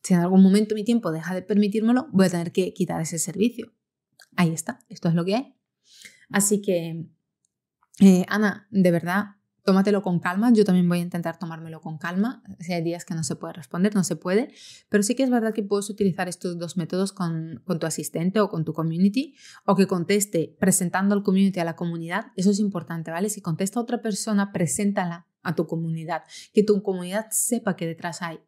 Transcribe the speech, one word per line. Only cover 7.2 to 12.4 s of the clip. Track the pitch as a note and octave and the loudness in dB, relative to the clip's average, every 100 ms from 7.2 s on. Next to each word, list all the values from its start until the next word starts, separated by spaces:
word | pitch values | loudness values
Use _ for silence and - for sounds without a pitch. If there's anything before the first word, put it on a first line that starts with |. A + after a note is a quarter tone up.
| _ _ _ _ _ _ _ - | _ _ _ _ _ _ _ 6
eh, | G3 F3+ F#3 | 8 8 2
Ana, | G3+ G#3+ F#3 _ | 0 0 -2 _
de | G3 F3+ | 2 4
verdad, | E3+ E3+ F#3+ G#3 _ _ _ | 2 0 -4 -4 _ _ _
tómatelo | - F#3+ G3 G3+ | 2 4 4 0
con | G3 F3 | 0 -2
calma. | F#3 F#3 A#3+ | -2 0 4
Yo | A3 | 6
también | G3 F3+ F3 | 6 4 4
voy | F3 | 0
a | |
intentar | F3 F3 E3+ E3 | -2 -6 -6 -8
tomármelo | E3 E3 E3 D#3+ | -10 -10 -14 -14
con | - D#3+ | -12 -10
calma. | E3+ F3+ A3+ C4+ | -6 -2 -2 -4